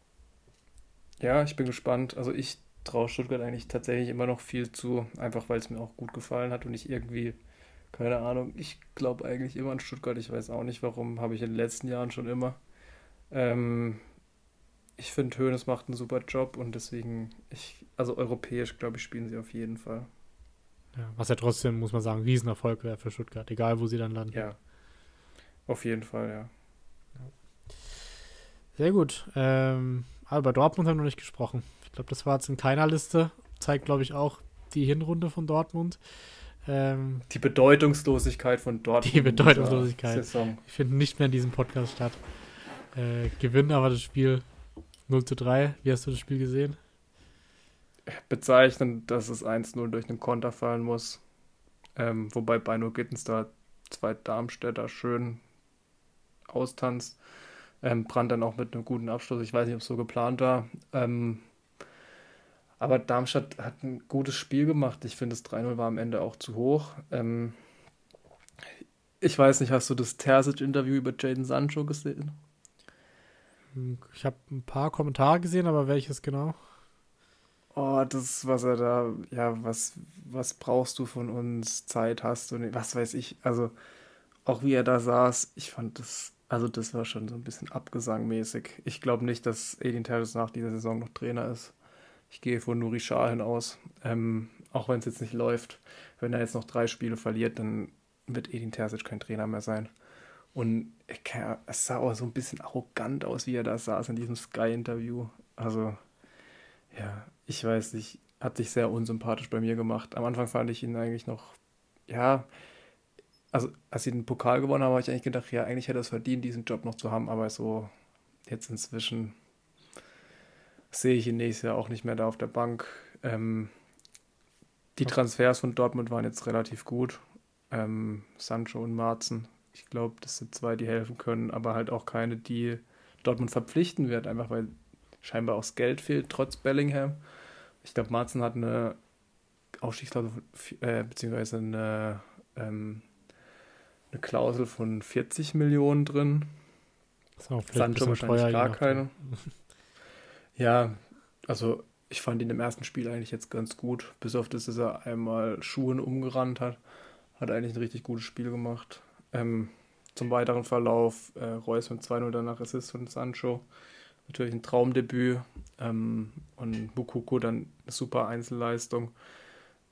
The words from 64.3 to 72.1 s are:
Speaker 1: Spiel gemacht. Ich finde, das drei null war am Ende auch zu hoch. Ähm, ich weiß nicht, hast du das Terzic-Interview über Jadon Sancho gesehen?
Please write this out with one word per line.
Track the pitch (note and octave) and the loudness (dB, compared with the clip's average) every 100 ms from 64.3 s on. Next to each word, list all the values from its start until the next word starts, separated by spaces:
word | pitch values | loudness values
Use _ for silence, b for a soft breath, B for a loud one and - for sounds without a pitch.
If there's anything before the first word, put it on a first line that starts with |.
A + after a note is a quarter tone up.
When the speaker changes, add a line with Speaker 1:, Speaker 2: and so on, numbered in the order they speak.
Speaker 1:
Spiel | - - C3+ D3+ | -4 0 2 4
gemacht. | D3+ C3 - | 4 2 0
Ich | A#2 - | -10 -6
finde, | A#2+ | -4
das | A#2 | -4
drei | - G#2+ | -6 -4
null | A#2+ A#2+ | -2 0
war | A#2 | 0
am | A2 | 0
Ende | A#2 A2 | -2 -2
auch | G2+ - | -2 -6
zu | - | -10
hoch. | A2 B2+ D3 D3 - - | 0 4 4 2 -14 -6
Ähm, | B2+ A#2 A#2 A#2 A#2 B B B _ _ - _ - - - B B - _ _ - | -4 -2 -2 -4 -8 B B B _ _ -20 _ -20 -20 -20 B B -20 _ _ 0
ich | F3+ - | 2 8
weiß | C3+ C3+ | 8 8
nicht, | B2 | 6
hast | C3 - | 2 2
du | |
das | B2+ A#2 - | 0 0 -2
Terzic-Interview | C#3 C3+ C3+ C#3+ C#3 C#3 C3 | 6 8 8 2 0 2 2
über | C#3 C3 B2 | 2 0 0
Jadon | C3 C3 | 0 0
Sancho | C3 C3+ C#3+ D3+ | 0 2 2 0
gesehen? | D3 D3 D3 | -2 -2 -4